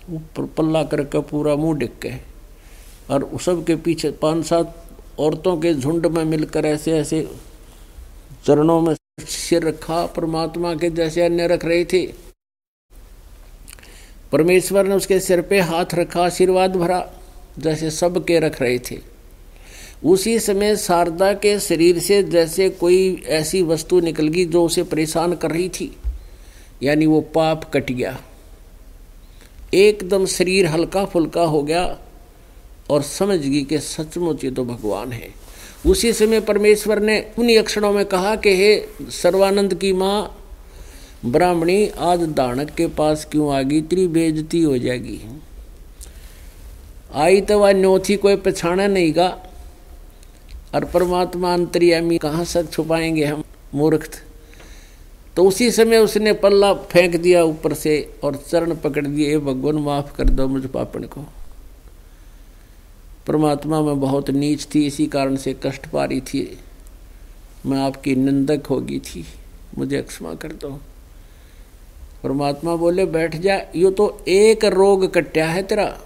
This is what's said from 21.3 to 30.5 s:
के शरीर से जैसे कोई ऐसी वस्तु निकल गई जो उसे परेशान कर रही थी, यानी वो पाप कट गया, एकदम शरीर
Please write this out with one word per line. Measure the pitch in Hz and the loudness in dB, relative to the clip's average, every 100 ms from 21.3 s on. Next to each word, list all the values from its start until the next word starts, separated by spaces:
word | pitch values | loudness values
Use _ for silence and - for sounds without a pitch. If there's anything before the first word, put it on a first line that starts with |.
के | 202 208 202 | 2 0 0
शरीर | - 160 170 170 | 0 4 4 4
से | - 202 | 2 2
जैसे | 175 170 165 170 190 | 4 2 2 2 0
कोई | 185 175 180 190 170 - | 0 2 4 4 -2 -2
ऐसी | 156 156 190 | -2 0 0
वस्तु | 165 160 - 180 | 0 0 2 2
निकल | 170 160 151 | 2 0 0
गई | 170 175 | 0 0
जो | 170 170 | 2 2
उसे | 170 | 0
परेशान | 180 151 156 165 170 170 | -2 -2 -2 -2 -2 -2
कर | 160 | -4
रही | 165 185 | -4 -4
थी, | - 180 - - - - - - - - - | -6 -10 -8 -8 -8 -14 -20 -20 -20 -20 -6
यानी | 131 151 156 | 0 2 4
वो | 156 | 2
पाप | 151 160 160 156 - | 2 0 0 -2 -2
कट | 143 - | -4 -4
गया, | 123 104 - - - - - - - - - - - - - - - - | -4 -4 -6 -16 -20 -20 -20 -20 -20 -20 -20 -20 -20 -20 -20 -20 -20 -2
एकदम | 180 208 208 180 196 190 | 4 4 2 -2 -2 0
शरीर | - 180 | -2 0